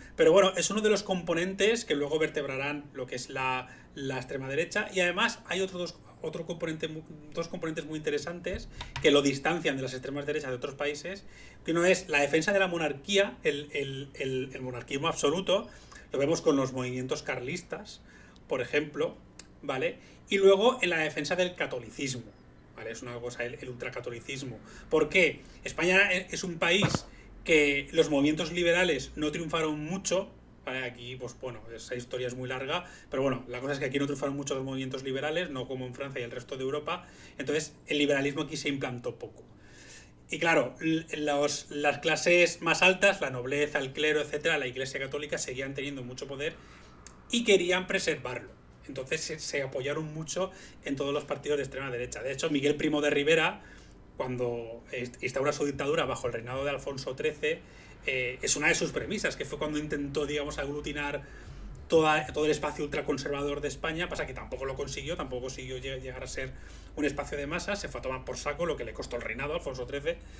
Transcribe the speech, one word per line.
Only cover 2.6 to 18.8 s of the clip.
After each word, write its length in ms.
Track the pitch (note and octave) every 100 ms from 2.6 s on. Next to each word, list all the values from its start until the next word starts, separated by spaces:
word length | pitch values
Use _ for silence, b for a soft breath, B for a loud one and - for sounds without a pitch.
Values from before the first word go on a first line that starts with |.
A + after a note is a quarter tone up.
| C#3+ D3 C#3+
lo 140 | C3 B2+
que 80 |
es 160 | B2 -
la, 380 | C3+ C3 B2+ B2 B B
la 220 | C3+ C3+ C3
extrema 320 | - C#3 C3
derecha. 400 | C#3 E3+ G#3 G#3
Y 80 | F#3
además 420 | F3+ F3 A#3 - -
hay 160 | F3+
otros 180 | F#3+ F#3
dos, 180 | F3 - - -
otro 220 | D#3+ E3
componente 440 | E3 E3 E3 D#3 D#3+
mu-, 140 | D#3 - D#3 -
dos 160 | - E3+
componentes 380 | F#3 D#3+ D#3+ D3
muy 100 | D#3
interesantes 720 | D#3 D3 D#3+ F3 F3 G#3 - B B B
que 80 | D#3+
lo 120 | C#3+
distancian 540 | C#3 C3+ D#3+ E3+ D#3+ C3+
de 60 |
las 120 | C3
extremas 320 | B2+ C3+ C#3+ C#3+
derechas 240 | D3+ C#3
de 60 | B2
otros 180 | C#3
países, 500 | C3+ D3 D3 E3+ G3+ - B B B
que 80 | -
uno 120 | E3
es 240 | F3 F#3 -
la 120 | D3
defensa 320 | C#3+ D#3+ D#3
de 60 | G3
la 100 | F#3
monarquía, 680 | E3+ D3+ C#3 F#3+ G3 G3+ -
el, 260 | D#3+ C#3+ C#3+
el, 360 | D3 C#3 C3+ C#3
el, 360 | - C3+ C3 C3
el 100 | C3
monarquismo 460 | B2+ A#2+ - C#3 D#3+
absoluto, 600 | - D3 E3 F#3 F#3+ - B B B B
lo 60 | C3+
vemos 240 | C#3 D#3+
con 140 | D#3+ C#3
los 160 | C3
movimientos 500 | C3 B2 B2+ B2+ D3
carlistas, 800 | - B2 A#2+ F3+ - - G#3 - B B B B -
por 120 | C3+
ejemplo, 560 | A#2+ D3